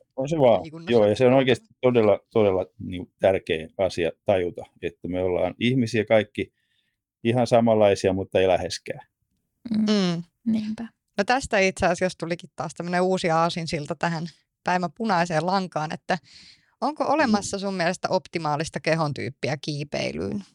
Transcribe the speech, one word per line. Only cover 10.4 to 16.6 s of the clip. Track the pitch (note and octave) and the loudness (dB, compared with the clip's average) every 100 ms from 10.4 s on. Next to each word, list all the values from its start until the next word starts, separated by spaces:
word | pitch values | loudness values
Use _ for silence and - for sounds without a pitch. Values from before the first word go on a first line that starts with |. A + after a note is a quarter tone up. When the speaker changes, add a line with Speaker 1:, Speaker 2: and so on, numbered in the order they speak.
| A#3 | -4
Speaker 3:
Niinpä. | A3 G#3+ A3 A3+ _ _ - | -4 -4 -10 -12 _ _ -6
Speaker 2:
No, | |
tästä | G3+ B3+ - G#3 | -2 -2 0 0
itse | F#3+ F#3 F#3 | 0 0 -2
asiassa | F3+ F#3 - | 0 -4 -4
tulikin | E3 F3 E3 - | -8 -8 -10 -12
taas | D3+ | -10
tämmönen | - F3 F3+ | -8 -4 0
uusi | F#3 F#3 F3+ | 0 0 0
aasinsilta | D#3+ E3+ F3 D#3+ D#3 D3 E3 | 2 0 -2 -6 -6 -6 -4
tähän | E3+ E3 E3 - _ _ | -4 -4 -8 -14 _ _
päivän | - F3+ F3 - | -2 -2 -2 -6
punaiseen | A3+ F3 F3 D#3 F3+ | -2 0 0 0 0
lankaan, | F#3+ F3+ D3+ D#3 | -2 -2 -6 -6
että | - - F3+ _ - - _ | -8 -4 -4 _ -20 -20 _